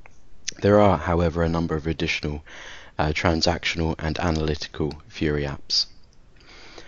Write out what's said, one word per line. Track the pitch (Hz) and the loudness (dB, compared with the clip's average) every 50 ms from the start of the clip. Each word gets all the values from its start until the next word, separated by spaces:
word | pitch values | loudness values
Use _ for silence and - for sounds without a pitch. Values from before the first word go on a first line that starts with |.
| - - - - - - - - - - - - | -18 -16 -16 -16 -14 -12 -12 -10 -8 -10 -6 0
There | - 101 104 104 | 4 6 8 8
are, | 104 101 90 | 8 8 6
however, | 78 76 90 85 85 87 82 76 85 85 | 4 2 2 2 2 2 2 2 2 2
a | 82 | 2
number | 82 82 85 82 80 | 2 0 0 0 -2
of | 78 73 | -2 0
additional, | 82 80 - 85 80 - - - 76 73 73 - - - - - - - - - - - - | -2 -2 0 0 -2 -2 -2 -2 -4 -6 -6 -8 -12 -16 -16 -14 -14 -14 -16 -16 -12 -2 0
uh, | 80 78 76 | 0 0 0
transactional | - - 92 82 80 - 87 85 78 - - - 87 82 80 - - | 2 2 2 2 4 2 2 0 0 -2 -4 -2 0 0 0 0 -2
and | - 78 76 - | -2 -4 -2 0
analytical | - 87 80 78 78 78 76 - - - - - 78 73 71 73 - - | 0 0 2 2 2 0 -2 -2 -4 -8 -6 -4 -4 -4 -4 -6 -12 -16
Fury | - - 80 76 73 73 71 | -6 -2 0 0 0 0 -2
apps. | 69 69 - - - - - - - - - - - - - - - - - - - - - - - - - - | -2 -4 -8 -4 -2 0 0 0 -2 -6 -14 -20 -20 -20 -20 -20 -20 -20 -20 -20 -20 -20 -20 -20 -18 -18 -18 -18